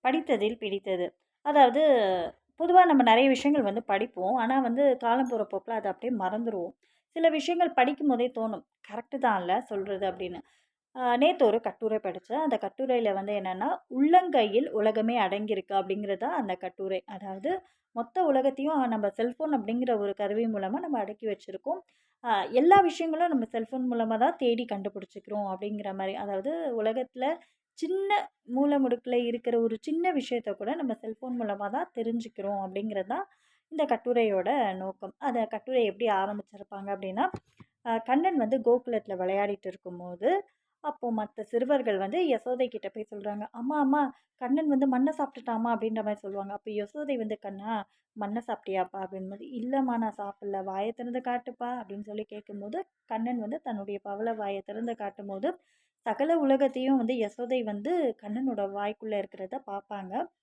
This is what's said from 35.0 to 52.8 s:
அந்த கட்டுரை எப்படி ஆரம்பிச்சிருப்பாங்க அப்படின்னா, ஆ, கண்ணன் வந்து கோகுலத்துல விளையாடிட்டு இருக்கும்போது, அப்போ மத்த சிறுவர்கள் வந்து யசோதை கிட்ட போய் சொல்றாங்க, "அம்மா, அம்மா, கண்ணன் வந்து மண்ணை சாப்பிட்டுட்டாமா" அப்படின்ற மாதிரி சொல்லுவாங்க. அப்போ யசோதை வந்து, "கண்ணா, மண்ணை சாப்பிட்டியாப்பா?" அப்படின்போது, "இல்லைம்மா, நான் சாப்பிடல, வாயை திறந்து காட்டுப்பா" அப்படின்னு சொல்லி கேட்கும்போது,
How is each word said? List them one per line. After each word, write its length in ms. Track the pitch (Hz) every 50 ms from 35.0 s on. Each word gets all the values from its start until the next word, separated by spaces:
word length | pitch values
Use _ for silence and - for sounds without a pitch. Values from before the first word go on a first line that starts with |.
| 202 190 -
அந்த 240 | _ 277 277 240 240 220
கட்டுரை 380 | 214 - 208 _ 254 262 247 226
எப்படி 220 | 202 190 202 240 220
ஆரம்பிச்சிருப்பாங்க 800 | 202 190 190 202 208 208 - _ - 202 202 _ 202 196 196 196
அப்படின்னா, 360 | 202 196 196 190 185 214 311 370 - - _ _ _ _ - _ _ _ _
ஆ, 120 | 240 226 226
கண்ணன் 380 | 226 - 254 285 330 381 359
வந்து 200 | 285 226 214 262 262
கோகுலத்துல 560 | 220 240 240 247 247 247 233 214 - - 190
விளையாடிட்டு 500 | 180 185 185 196 196 202 202 202 196 -
இருக்கும்போது, 600 | 190 180 - _ 180 180 175 175 180 180 175 196 269 370 392 392 _ _ _ _ _ _ _ -
அப்போ 240 | 294 294 - - 240 226
மத்த 300 | 220 214 208 _ - 214
சிறுவர்கள் 540 | _ - 233 254 247 294 269 254 233 202
வந்து 220 | 190 196 196 240 359 370
யசோதை 400 | 311 247 214 - 254 254 247 262
கிட்ட 200 | 240 - 208 - 196
போய் 200 | _ 220 214 _
சொல்றாங்க, 360 | 214 208 196 208 208 208 208 -
"அம்மா, 260 | - 233 240 262 302 302
அம்மா, 220 | 285 269 277 294 285 262 - _ _ _ _ _
கண்ணன் 280 | 254 247 269 311 320 294
வந்து 180 | 277 262 277
மண்ணை 260 | 269 254 247 262 302 311
சாப்பிட்டுட்டாமா" 560 | 311 285 269 _ 247 226 - 226 220 226 233
அப்படின்ற 320 | 233 220 220 226 220 220
மாதிரி 180 | 208 214 208 208
சொல்லுவாங்க. 340 | - 196 196 196 196 202 208
அப்போ 180 | 208 _ 220
யசோதை 440 | 208 208 208 202 _ 294 302 269 277
வந்து, 200 | 240 220 214 214 208
"கண்ணா, 360 | - 196 196 196 196 220 226 214 190 _ _ _ _ _ _
மண்ணை 260 | 220 202 202 208 233
சாப்பிட்டியாப்பா?" 580 | 233 - 214 202 _ - 190 185 180 - - 196
அப்படின்போது, 460 | 190 185 196 190 190 190 196 202 - 277 254
"இல்லைம்மா, 400 | 240 226 254 269 269 269 254 233
நான் 200 | 233 226 214 202
சாப்பிடல, 460 | - 202 202 202 _ 208 202 196 196 190
வாயை 280 | 196 185 196 202 226
திறந்து 300 | 233 - 240 247 240 254
காட்டுப்பா" 500 | 254 247 247 247 247 262 240 _ 240 240 247
அப்படின்னு 320 | 247 220 190 202 202 202
சொல்லி 200 | 214 202 214 214
கேட்கும்போது, 540 | _ 214 208 - - 208 202 196 214 226 359